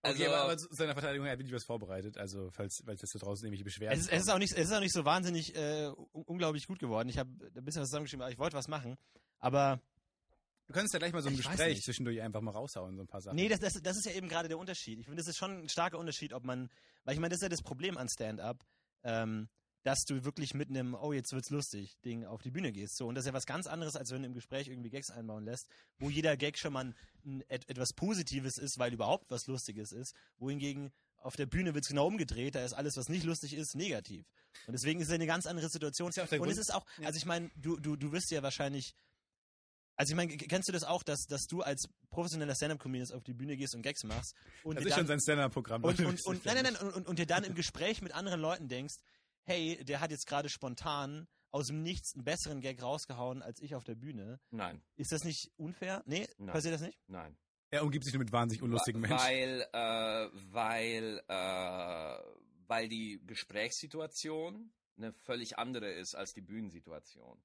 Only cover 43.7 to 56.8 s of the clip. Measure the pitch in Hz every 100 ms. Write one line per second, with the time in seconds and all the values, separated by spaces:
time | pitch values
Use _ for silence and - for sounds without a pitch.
43.7 | 117 120 139 110 107 - - - - 156
44.7 | 156 160 143 160 147 - 147 135 131 113
45.7 | 113 151 175 165 180 190 185 190 247 262
46.7 | 214 196 180 185 170 165 170 196 175 170
47.7 | - 170 220 185 156 190 180 156 - 139
48.7 | 123 143 - _ _ _ _ - 180 160
49.7 | 170 131 143 160 151 - 143 147 - 131
50.7 | 123 170 143 139 147 165 _ _ 139 127
51.7 | 151 165 180 - - 123 160 - 143 131
52.7 | 127 123 151 - 123 123 127 - 120 147
53.7 | 139 117 113 135 123 98 123 _ 113 92
54.7 | 78 - _ 135 156 165 156 - _ 160
55.7 | 180 185 190 - 147 214 - 202 156 151
56.7 | 160